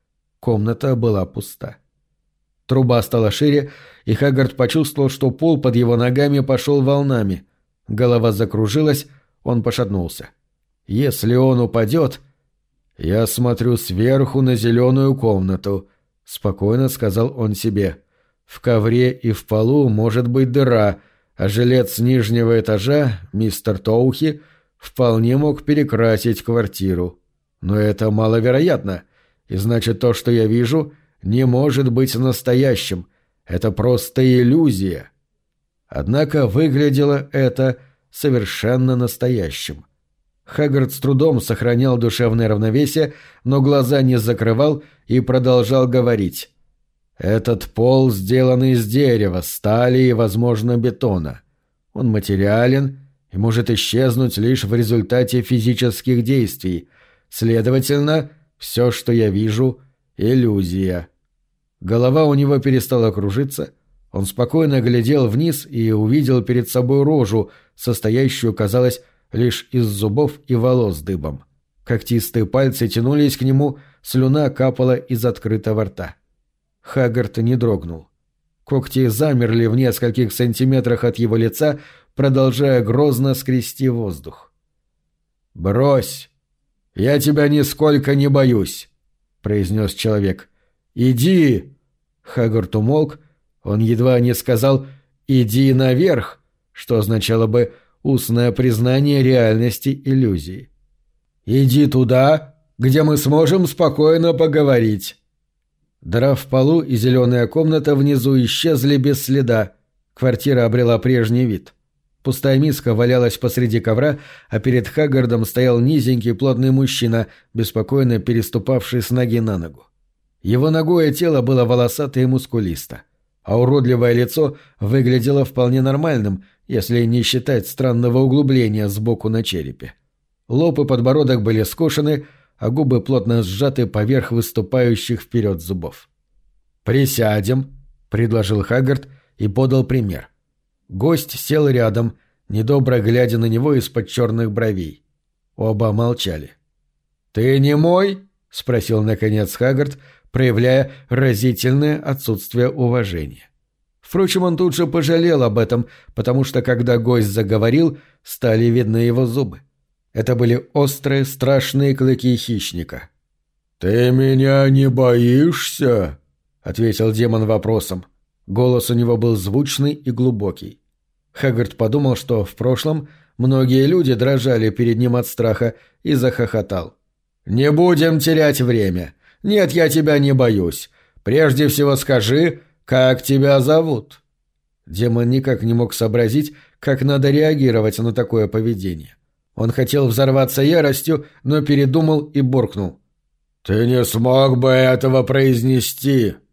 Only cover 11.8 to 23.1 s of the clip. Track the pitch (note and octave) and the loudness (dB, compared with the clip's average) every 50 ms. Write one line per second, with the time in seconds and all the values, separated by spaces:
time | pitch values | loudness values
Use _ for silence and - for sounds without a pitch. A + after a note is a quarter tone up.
11.8 | A2+ G#2 D3 E3 C#3+ B2+ - - _ _ _ _ _ _ _ _ _ _ _ _ | 0 0 0 0 0 0 -4 -8 _ _ _ _ _ _ _ _ _ _ _ _
12.8 | _ _ _ - - E2 G2+ A2 A2+ G#2+ - A#2+ B2 B2 A#2+ - A#2 B2 A#2+ A2+ | _ _ _ -8 -4 -2 0 0 0 0 -2 -2 -2 -2 0 0 0 0 0 -2
13.8 | - - F#2 G2 A2+ B2+ C3+ C3+ C3+ C3+ - C3+ C3+ B2+ B2+ G#2+ A#2 A#2 A#2 A#2+ | -4 -4 -2 0 0 2 2 2 0 0 0 0 0 0 0 0 0 0 2 2
14.8 | B2 B2+ B2+ C3+ C3+ C3+ C3+ C3+ A2+ A2 G2+ F#2+ F#2+ F#2+ F#2 F#2 - G2+ G2 F#2+ | 2 2 2 2 2 0 0 0 0 0 0 0 0 -2 -4 -4 -4 -6 -6 -6
15.8 | - _ _ _ _ _ _ _ _ - - - - G2+ F#2 - F#2+ G#2 A#2 B2+ | -8 _ _ _ _ _ _ _ _ -20 -14 -6 -6 -6 -4 -2 0 0 2 2
16.8 | C3+ C3 C3+ - A#2 G#2 F#2 A2+ A#2 C3+ C3+ B2 A2 G#2 G2+ - - A2+ G2 G#2 | 0 -2 -2 -2 -4 -2 0 0 -2 -2 -4 -4 -4 -4 -4 -4 -4 -4 -2 -2
17.8 | G2 F2 - - _ _ _ _ _ _ _ _ _ - - - - B2 A#2 A2 | -2 -2 -4 -8 _ _ _ _ _ _ _ _ _ -20 -14 -6 -2 0 0 2
18.8 | G#2 A2+ A#2 B2 B2+ B2+ C3 - - A2+ G#2 - - - G#2+ A2 A2 A#2+ C#3 D3 | 2 2 2 2 2 0 -2 -2 -4 -4 -4 -4 -4 -4 -2 0 2 2 2 2
19.8 | C#3 A#2+ G#2+ G#2+ A2 A2+ G#2+ B2+ A#2+ A#2+ B2 C3+ C3+ B2 B2 C#3 C3+ B2+ A#2+ A2 | 2 2 2 0 0 0 0 0 -2 0 0 0 0 0 2 2 2 2 4 4
20.8 | G#2 G2+ F#2 - _ _ _ _ _ _ _ - G2 G2+ G2+ A#2 A#2+ B2 C3 B2+ | 2 2 0 -4 _ _ _ _ _ _ _ -4 -4 -2 0 0 2 2 2 2
21.8 | A#2 - - - A#2 B2+ C3 B2 G#2+ G#2+ A#2 A#2 A2+ A2+ A#2 A2+ A2 A2+ G#2+ F#2+ | 0 0 -2 -2 0 2 2 2 0 0 0 0 2 2 2 2 2 0 -2 -2
22.8 | G2+ C3+ D3 G2+ A#2 B2 | 0 0 0 2 0 0